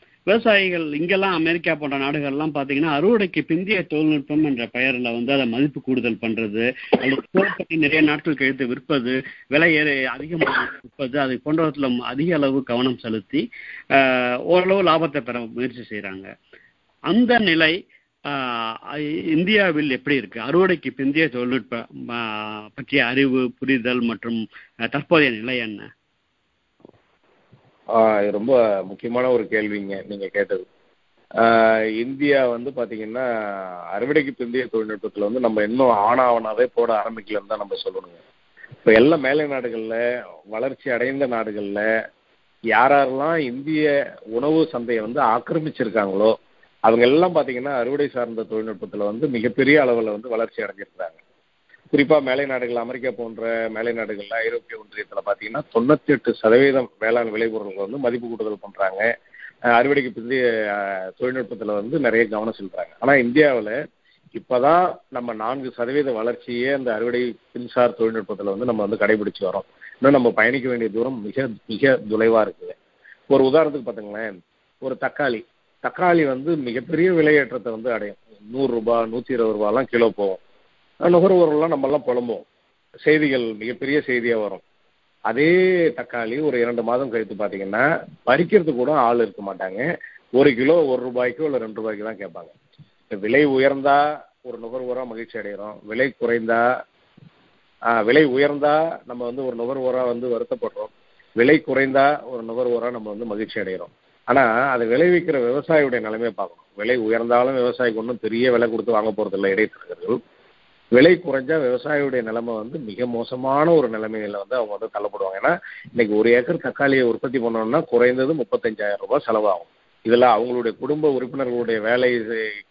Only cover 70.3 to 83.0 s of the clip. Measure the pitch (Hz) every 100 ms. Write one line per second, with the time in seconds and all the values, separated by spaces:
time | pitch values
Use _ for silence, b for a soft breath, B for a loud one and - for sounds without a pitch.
70.3 | 107 110 135 127 120 113 104 120 131 104
71.3 | 113 135 104 - 107 135 127 107 107 113
72.3 | 113 104 - 87 - _ _ B - -
73.3 | 135 131 147 156 143 117 110 107 104 110
74.3 | 92 _ _ _ _ 131 127 131 - 143
75.3 | 113 - _ _ _ 131 - 180 170 147
76.3 | 131 143 165 123 117 120 156 180 170 151
77.3 | 151 127 123 120 110 117 113 104 98 _
78.3 | - 104 123 135 120 110 117 113 117 120
79.3 | 127 113 104 104 110 - 120 117 98 101
80.3 | 92 _ _ _ _ _ - 175 175 185
81.3 | 185 170 151 165 147 135 147 127 123 120
82.3 | 101 - _ _ _ _ -